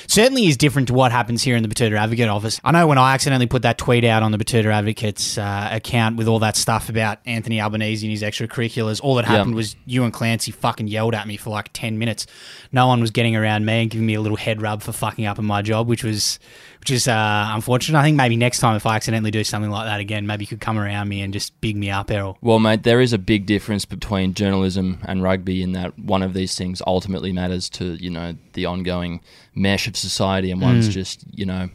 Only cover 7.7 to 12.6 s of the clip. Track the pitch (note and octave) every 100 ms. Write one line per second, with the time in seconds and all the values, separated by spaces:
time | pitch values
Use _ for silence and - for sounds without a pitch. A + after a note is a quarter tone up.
7.7 | G#2+ G#2+ G#2+ G#2+ G#2+ G#2 - A2+ - A#2
8.7 | - A2 G#2+ C#3 B2+ G#2+ A2 G2+ A2+ A2
9.7 | - - B2+ A#2+ - A2+ A2+ - - B2
10.7 | - G#2+ G#2+ A2+ A2 G#2 G#2 - G#2+ -
11.7 | - A2+ A2 A2+ G#2+ - - - -